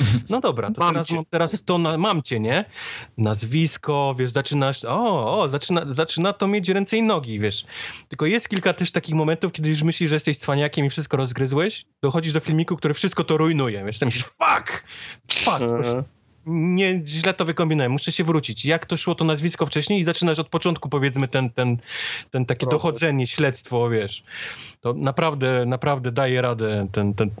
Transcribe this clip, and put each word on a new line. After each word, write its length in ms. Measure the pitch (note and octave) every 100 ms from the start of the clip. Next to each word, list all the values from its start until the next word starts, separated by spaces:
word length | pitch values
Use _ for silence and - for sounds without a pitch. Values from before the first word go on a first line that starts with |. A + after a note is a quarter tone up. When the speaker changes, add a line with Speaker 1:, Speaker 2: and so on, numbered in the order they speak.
Speaker 1:
<laughs> 260 | A2+ A#2+ -
Speaker 2:
„No 100 | A#3
dobra, 300 | A#3 A#2+ G#2
to 100 | A2
Speaker 3:
Mam 120 | F3
Speaker 2:
teraz 140 | E3 D#3+
Speaker 3:
cię. 60 |
Speaker 2:
mam, 100 | E3 D#3
teraz 320 | E3 E3 G#3+
to 140 | - F3
na, 200 | E3 D#3+
mam 240 | G#3+ F3
cię, 180 | - A2+
nie?” 240 | A2 D#3 G#3+ - - - - -
Nazwisko, 960 | G#2+ G#2 A2 D3+ D#3+ - - D3 C#3 B2+
wiesz, 120 | B2+
zaczynasz, 540 | C3+ C3 C#3+ C3+ C3+
o, 480 | A#2 E3 A#3 E3 A2 G3+
o, 80 | D#3
zaczyna, 340 | C#3+ - F3 C#3
zaczyna 460 | C3 D#3+ E3 F#3+
to 140 | G3 G3
mieć 220 | G#3 F3
ręce 280 | G3 G3 A3
i 60 |
nogi, 380 | A3 F3+ B2 G#2
wiesz. 240 | G#2 - - - - - -
Tylko 180 | C#3+ D#3
jest 220 | A3+ -
kilka 240 | G3+ F#3
też 180 | E3+ F3
takich 240 | E3+ -
momentów, 380 | D#3 D#3 E3 F3+
kiedy 160 | - D#3
już 120 | D3+
myślisz, 260 | D#3+ - D#3+
że 60 | D3+
jesteś 220 | D#3 C#3+
cwaniakiem 480 | - C#3+ D3 D#3 C#3
i 40 |
wszystko 260 | - D3 C3
rozgryzłeś, 680 | B2+ A#2+ C3+ C#3 G3 - - _
dochodzisz 300 | C#3 E3 D#3+
do 80 | D3
filmiku, 360 | - D#3 D#3+ E3+
który 180 | D3
wszystko 300 | C#3 F#3 -
to 120 | E3 D#3
rujnuje, 480 | D#3+ D#3 B2+ G2+
wiesz, 140 | G2 G#2+
tam 80 | C3
myślisz, 180 | -
„Fuck! 600 | - - A3 - - - - - - - -
Fuck!” 320 | - - D3+
Speaker 3:
Mhm. 420 | A#2+ A#2 A#2+ B2 C3+ _ _ _ D#3+
Speaker 2:
Nie, 520 | E3 E3+ F3+ F#3+ F#3
źle 300 | D3 D#3 F3+
to 100 | F#3
wykombinowałem, 480 | E3+ E3+ D#3+ D#3 B2
muszę 200 | C#3 -
się 120 | -
wrócić. 400 | E3 D#3+ - A2+
Jak 220 | C3+ D#3+ -
to 100 | E3+
szło, 180 | -
to 100 | E3
nazwisko 420 | D#3+ D3+ E3 - D3
wcześniej 340 | D#3 D3 G3+
i 40 |
zaczynasz 340 | E3 E3 E3+ D#3
od 100 | D#3
początku, 400 | E3 F3 D#3+ C#3
powiedzmy, 400 | C#3+ C3+ B2+ B2+
ten, 220 | C3+ B2+
ten, 260 | B2 B2 A#2+ - - - - -
ten 160 | C3 B2+
takie 200 | B2 B2+
Speaker 3:
Proces. 160 | D3+
Speaker 2:
dochodzenie, 440 | E3 A#2 D#3+ C#3 B2
śledztwo, 640 | - A#2 A#2 - B2 A#2+
wiesz. 320 | A2+ G2+ - - - - - - -
To 120 | -
naprawdę, 720 | C#3 C3+ B2+ D#3+ C#3+ C3 B2+ B2
naprawdę 460 | B2 D3 C3+ B2
daje 300 | A#2+ C3 B2+
radę 460 | B2 A2+ A2 G#2 G2
ten, 220 | G#2+ G2+
ten, 160 | G2 G#2+ G#2+